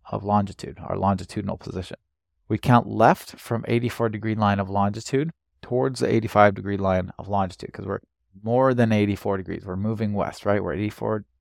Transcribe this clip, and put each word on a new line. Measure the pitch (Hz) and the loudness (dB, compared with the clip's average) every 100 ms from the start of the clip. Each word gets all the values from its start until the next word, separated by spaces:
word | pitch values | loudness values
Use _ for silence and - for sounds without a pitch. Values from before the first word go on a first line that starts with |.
| - | -10
of | 104 | -6
longitude, | 101 104 98 - - - | 0 0 0 -6 -14 -12
our | - 95 | -6 -2
longitudinal | 98 95 92 107 98 87 | 0 -2 -4 -8 -6 -8
position. | - 95 92 - _ _ _ _ - | -8 -10 -10 -12 _ _ _ _ -4
We | 110 | -2
count | - 120 - | 4 4 4
left | 107 117 185 - - | 4 6 4 -2 -14
from | - 113 - | -6 -6 0
eighty-four | 117 120 - 113 | -2 -2 -2 -4
degree | 107 107 110 | -2 -4 0
line | 104 101 | 2 2
of | 95 | 0
longitude | 101 101 107 - 135 160 - _ - | 0 0 -2 -4 -2 -2 -8 _ -18
towards | - 123 135 123 | -4 0 0 0
the | 120 | 2
eighty-five | 113 110 107 104 | 2 4 6 6
degree | 101 101 98 | 4 -4 -2
line | 98 92 92 - | 2 0 -2 -8
of | 98 | -4
longitude, | 101 92 - - | -2 -2 -6 -14
'cause | - 98 | -10 -8
we're | 101 _ _ _ 98 | -8 _ _ _ -10
more | 110 123 131 123 | -2 2 4 4
than | 117 | 4
eighty-four | 107 104 98 104 98 | 4 2 0 -2 -4
degrees. | 87 87 98 | -4 -10 -6
We're | 92 | -4
moving | 107 110 107 | -2 -2 -2
west, | 101 - - 104 | -2 -2 -2 0
right? | 101 | 0
We're | 92 | 0
eighty-four | 80 104 - 110 107 - _ | -2 -4 -4 -4 -4 -6 _